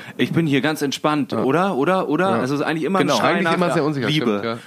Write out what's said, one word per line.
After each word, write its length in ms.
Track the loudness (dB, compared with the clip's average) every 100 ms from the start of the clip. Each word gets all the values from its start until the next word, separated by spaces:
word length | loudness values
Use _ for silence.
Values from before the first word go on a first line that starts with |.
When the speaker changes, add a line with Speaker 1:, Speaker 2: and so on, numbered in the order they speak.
| -8 -4
Speaker 1:
Ich 160 | 0
bin 140 | 0 2
hier 160 | 2
ganz 180 | 0 -2
entspannt, 520 | -4 -2 0 0 -2
Speaker 2:
Ja. 100 | 0
Speaker 1:
oder? 340 | 2 2 0 0
Oder? 320 | 2 2 0
Oder? 220 | 0 0
Speaker 2:
Ja. 100 | 0
Speaker 1:
Also 140 | -2
es 60 | -2
ist 40 | -2
eigentlich 180 | -2
immer 160 | 0 0
Speaker 3:
Genau. 120 | 2 2
Speaker 1:
ein 40 |
Schrei 80 | 2
Speaker 2:
Eigentlich 120 | 0
Speaker 1:
nach 100 | 0 2
Speaker 2:
immer 160 | 2
sehr 120 | 2
unsicher, 240 | 0 0 0
Speaker 1:
Liebe. 160 | 0 0 0
Speaker 2:
stimmt, 60 |
ja. 140 | -2 -6